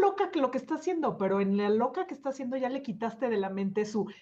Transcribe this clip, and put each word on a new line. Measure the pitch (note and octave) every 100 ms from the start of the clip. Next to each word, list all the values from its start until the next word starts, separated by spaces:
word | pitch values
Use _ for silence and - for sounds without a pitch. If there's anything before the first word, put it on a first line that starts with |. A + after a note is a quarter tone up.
loca | G4 G4+ F4+
que | D#4
lo | C4+
que | C4
está | - D#4
haciendo, | F4+ E4+ B3 G3
pero | F#3+ G3
en | G3 G3+
la | G#3
loca | A3 C4 F4 F#4
que |
está | - C4+
haciendo | C4+ B3 C4
ya | B3+
le | C4+
quitaste | C4+ G3+ A3+ G#3+ B3
de | G#3+
la | F#3+
mente | G3 G3 G#3
su | G#3 G#3+ - -